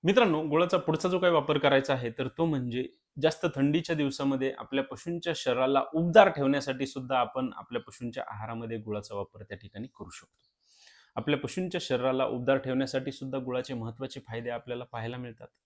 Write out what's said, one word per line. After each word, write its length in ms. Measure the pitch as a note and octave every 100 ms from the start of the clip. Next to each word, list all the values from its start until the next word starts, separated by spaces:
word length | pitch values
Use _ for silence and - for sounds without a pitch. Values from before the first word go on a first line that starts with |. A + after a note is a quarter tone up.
मित्रांनो, 400 | D#3+ G#3 A3+ D#3
गुळाचा 340 | D#3 D3+ F3 F#3
पुढचा 320 | - D#3 F#3
जो 100 | F3+
काही 140 | F3+
वापर 240 | E3 C#3 D3+
करायचा 360 | D3 C3+ C3+
आहे, 160 | C3 A#2+
तर 180 | A2+ B2
तो 180 | - E3
म्हणजे 440 | C#3+ B2 A#2+ B2+ _ _ -
जास्त 240 | D#3 D#3+ E3+ C#3
थंडीच्या 400 | C#3 D#3+ E3 D#3+
दिवसामध्ये 560 | C#3+ C3+ C#3 C3+ C3+ C3
आपल्या 260 | A2+ C3+
पशूंच्या 500 | C3+ B2 - E3+ E3+ D#3
शरीराला 480 | - B2 C3 C#3 -
उबदार 360 | D#3+ E3+ D#3+ G3
ठेवण्यासाठी 580 | D3 C3+ C#3 C#3 C3 C3+
सुद्धा 320 | C#3 B2+ C3
आपण 300 | A#2+ C3 B2+ -
आपल्या 260 | - A#2+
पशूंच्या 420 | - - A#2+ B2 -
आहारामध्ये 500 | A2 A2+ A2+ A#2 A2+
गुळाचा 380 | G#2+ G#2 G2+ G2+
वापर 280 | G2 G2+
त्या 140 | G2+ G2+
ठिकाणी 300 | G2 G2+ B2
करू 220 | _ G2
शकतो. 400 | - - _ _ _ _ _ - - _ -
आपल्या 240 | A#2+ D3
पशूंच्या 420 | - - F#3 F3
शरीराला 420 | - B2+ B2+ C3 C3
उबदार 320 | - B2 C3+
ठेवण्यासाठी 540 | C3 C3 C3+ C3+ C3
सुद्धा 260 | C3 C3+ C3+
गुळाचे 360 | B2+ B2+ B2+
महत्त्वाचे 460 | B2+ A2+ A2+ C3 C#3 -
फायदे 220 | A2+ A#2+
आपल्याला 340 | A#2+ B2 B2
पाहायला 340 | B2 A#2+ A2+ B2
मिळतात. 300 | B2 A2 - _